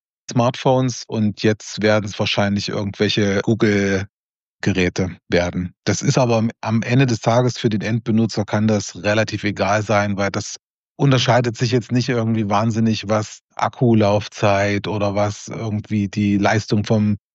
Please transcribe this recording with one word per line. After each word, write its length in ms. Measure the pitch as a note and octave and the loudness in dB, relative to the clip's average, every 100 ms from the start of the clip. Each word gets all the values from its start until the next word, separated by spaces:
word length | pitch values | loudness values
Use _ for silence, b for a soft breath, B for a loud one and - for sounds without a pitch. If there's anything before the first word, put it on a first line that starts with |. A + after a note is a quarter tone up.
| _ _ - | _ _ -6
Smartphones 720 | B2+ A#2+ - C#3 B2+ C3 - - | 0 0 0 2 2 0 -4 -6
und 360 | A2+ G#2 G2 | -2 -2 0
jetzt 380 | A2 G#2 - - | 0 0 -4 -2
werden 240 | G#2+ G#2+ G#2+ | 2 2 0
es 120 | - | -4
wahrscheinlich 520 | G#2 - G2+ G2+ - | -2 0 0 0 -2
irgendwelche 720 | G#2 G2+ - G#2 - G2+ G2+ | -4 -4 -2 0 2 0 0
Google 640 | - A2 A2 G2+ G2 F#2+ G2+ _ _ _ _ _ | 0 2 2 2 2 0 -4 _ _ _ _ _
Geräte 560 | - F#2 F2+ F2+ F#2 - - | -2 0 0 0 -4 -6 -2
werden. 440 | F2 F2 F2+ F2 - | 0 0 -2 -6 -6
Das 180 | - G2 | -4 -2
ist 160 | - - | 0 2
aber 200 | B2 A2+ | 2 2
am, 120 | A2+ - | 0 -4
am 200 | A2 A2+ | -2 -2
Ende 240 | G#2+ B2 C3 | 2 2 2
des 140 | A2+ | 0
Tages 380 | A#2 A#2 B2+ - | 0 2 2 0
für 120 | A#2 | -2
den 120 | G#2 | 0
Endbenutzer 640 | G2+ A#2 A2+ A2 A2+ - G2 | -2 -2 0 0 0 -2 -4
kann 220 | G#2+ G#2+ | 0 2
das 360 | G#2+ - F#2+ | 0 -2 -6
relativ 400 | G2+ G#2+ A2 G#2 | -2 0 0 -2
egal 400 | G#2 G2 G2+ G#2+ | -4 -2 0 0
sein, 340 | G#2 G#2 G#2 G2 | 2 0 0 -2
weil 140 | G2 | -4
das 240 | G#2+ - - _ _ _ - | -4 -8 -12 _ _ _ 0
unterscheidet 600 | C#3+ C3 - A#2+ A#2+ A2+ | 2 4 4 2 2 -2
sich 160 | B2 | 0
jetzt 200 | B2 - | 0 0
nicht 180 | B2 B2 | -2 0
irgendwie 400 | A#2+ A2+ A2+ G2+ | 0 0 0 0
wahnsinnig, 580 | G#2 A#2 A2 A2+ G#2+ G2+ | 0 0 2 0 0 0
was 340 | G#2+ G#2+ - _ | -2 -2 -10 _
Akkulaufzeit 1300 | - G#2+ - B2 A2+ G2+ G#2 - - G#2 G2 G2+ G2+ - | -6 -4 0 2 4 4 2 -2 -2 0 2 0 -2 -4
oder 260 | G#2 G2+ | -2 -2
was 360 | G2+ G#2 G2+ - | 0 -2 -4 -10
irgendwie 580 | - A2+ G#2 - G#2+ G2+ | -8 -6 -6 -4 -2 -2
die 300 | G#2+ G2+ G2+ | 0 0 2
Leistung 460 | G2 A2 - G#2+ | 2 0 0 -2
vom, 340 | F#2+ A2 G#2+ G2+ _ | 0 2 2 -2 _